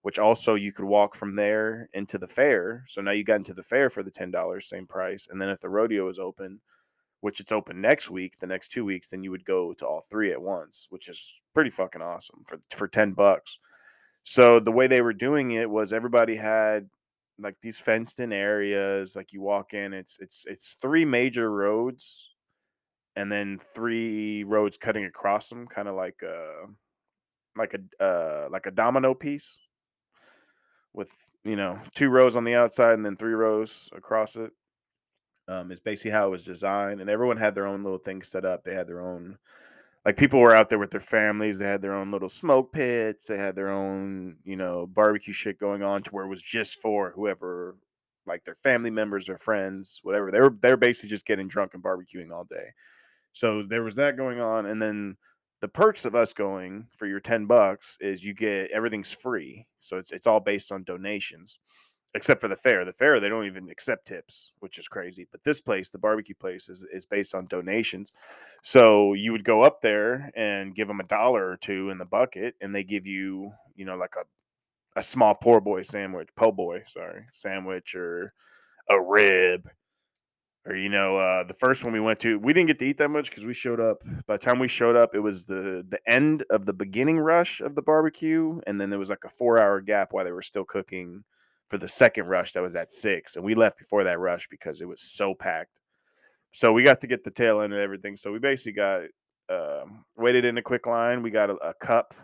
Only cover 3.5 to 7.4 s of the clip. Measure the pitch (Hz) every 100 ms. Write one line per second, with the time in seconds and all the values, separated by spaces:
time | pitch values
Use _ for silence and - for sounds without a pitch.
3.5 | 90 - 127 135 - 95 - 92 90 90
4.5 | 92 - 95 92 92 92 98 - 95 95
5.5 | 95 87 101 113 104 92 90 92 - 95
6.5 | 101 _ _ _ _ _ _ 104 -